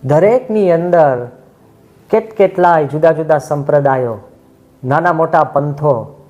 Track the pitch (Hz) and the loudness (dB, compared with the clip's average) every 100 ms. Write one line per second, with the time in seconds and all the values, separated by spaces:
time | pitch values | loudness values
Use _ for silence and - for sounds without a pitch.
0 | 131 147 196 247 247 214 190 165 175 170 | 0 2 2 0 -2 -2 0 0 2 2
1 | 147 127 120 - _ _ _ _ _ _ | 2 0 -6 -16 _ _ _ _ _ _
2 | _ 220 220 - 190 - 180 165 143 147 | _ -4 -4 0 0 2 2 2 0 0
3 | 165 156 156 156 - 147 143 147 139 131 | 0 0 0 -2 -2 -6 0 0 2 0
4 | 123 107 - _ _ _ _ _ 127 143 | -2 -6 -14 _ _ _ _ _ -4 0
5 | 175 160 165 165 151 143 147 147 147 123 | 0 0 0 2 0 -2 -4 -4 -2 -2
6 | 107 - - | -4 -18 -20